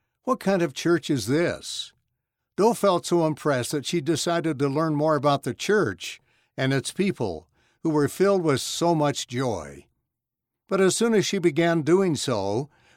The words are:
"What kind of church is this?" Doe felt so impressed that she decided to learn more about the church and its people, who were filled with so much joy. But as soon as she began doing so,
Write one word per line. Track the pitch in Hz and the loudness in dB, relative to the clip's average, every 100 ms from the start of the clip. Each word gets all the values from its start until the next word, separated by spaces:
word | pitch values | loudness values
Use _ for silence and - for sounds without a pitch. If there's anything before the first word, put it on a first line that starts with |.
| _ _ | _ _
"What | - 254 | -4 -2
kind | 196 190 | 0 0
of | 165 | 0
church | - 165 170 - | -2 0 0 0
is | 139 101 | -2 0
this?" | 151 165 76 - - - _ _ _ _ _ _ | 0 0 -4 -10 -12 -14 _ _ _ _ _ _
Doe | - 214 | 0 2
felt | 214 202 175 - | 4 2 2 0
so | 175 156 | 0 0
impressed | 147 151 131 120 | 0 -2 -2 -2
that | 151 - | -6 -4
she | 170 | -4
decided | 143 156 175 170 160 131 | -2 -2 0 -2 -2 -2
to | 143 | -2
learn | 139 160 | 0 0
more | 147 156 147 | 0 2 2
about | 147 139 | 2 0
the | 131 | -2
church | 120 - 208 131 90 - - _ _ _ - | -6 0 2 0 -4 -12 -16 _ _ _ -4
and | 135 | 0
its | 135 - | 0 -2
people, | - 196 - 107 78 - _ _ _ | -2 -2 -2 -6 -6 -14 _ _ _
who | 165 | -2
were | 151 143 | 2 0
filled | - 196 196 | 2 2 4
with | 160 131 | 2 0
so | - - 170 | -2 0 2
much | 160 147 135 - | 2 0 -2 -6
joy. | 123 131 92 71 71 - _ _ _ _ _ _ _ _ | -4 -2 -4 -8 -16 -20 _ _ _ _ _ _ _ _
But | 190 | 2
as | 190 | 2
soon | - 233 | 2 2
as | 220 | 2
she | 151 196 | 0 0
began | 170 147 170 165 | 0 2 2 2
doing | 139 185 190 139 | 2 2 2 0
so, | - 110 95 110 147 _ _ | -2 -2 0 -2 -4 _ _